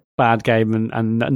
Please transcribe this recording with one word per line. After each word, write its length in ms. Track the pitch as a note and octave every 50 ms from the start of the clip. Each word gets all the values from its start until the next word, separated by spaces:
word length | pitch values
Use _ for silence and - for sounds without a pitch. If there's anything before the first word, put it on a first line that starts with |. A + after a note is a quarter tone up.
| - _ _
bad 260 | - C3 A#2 A#2 A2 -
game, 320 | - A#2 A2+ A2+ A2 A2
and, 160 | A2 A2 A2+ A2+
and 240 | A#2 A2+ A2 A2+ A2+ A#2+ - C#3